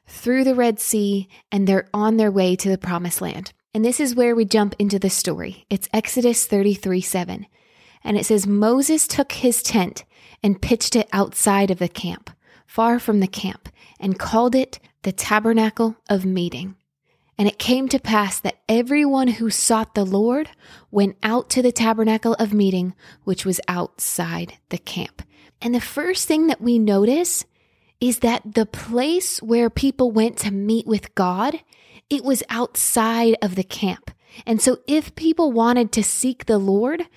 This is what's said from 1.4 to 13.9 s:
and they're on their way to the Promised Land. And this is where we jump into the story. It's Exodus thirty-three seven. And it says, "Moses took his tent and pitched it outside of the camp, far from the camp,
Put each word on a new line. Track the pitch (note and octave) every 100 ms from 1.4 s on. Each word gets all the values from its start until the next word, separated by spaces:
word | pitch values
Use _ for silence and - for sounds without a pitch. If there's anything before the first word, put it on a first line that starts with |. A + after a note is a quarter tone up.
| _
and | G3+ G3
they're | F#3+ -
on | G#3 G#3+ A3
their | G#3+
way | G3 F#3 F#3
to | G3
the | F#3
Promised | - F3 F3 -
Land. | F3+ - F#3+ - _
And | G#3+
this | A3+ B3
is | C#4+
where | B3 A#3+ A#3
we |
jump | G#3 A3 G3+ -
into | G3+ G3
the | F#3+
story. | - - D#3+ - F#3 -
It's | G3 -
Exodus | G#3+ - - A#3+ A#3 -
thirty-three | G3+ G3+ G3 F#3+ F#3
seven. | F#3 F#3 F3 - G3+ _ _ _ _ _
And | - G#3
it | -
says, | G#3+ G3
"Moses | G3+ G#3+ B3+ C#4 D#4 -
took | - C4+
his | - B3+ A#3+
tent | - A3+ F3+ - - _ - -
and | G#3 G3
pitched | - A3+ -
it | A#3+ G#3+
outside | G3 G3+ - - G3 G3
of | F3+
the | F3
camp, | - F3 F3 - - _ _
far | _ - A3+ A#3+
from | A#3 G#3+
the | F#3+
camp, | - F#3+ - - - -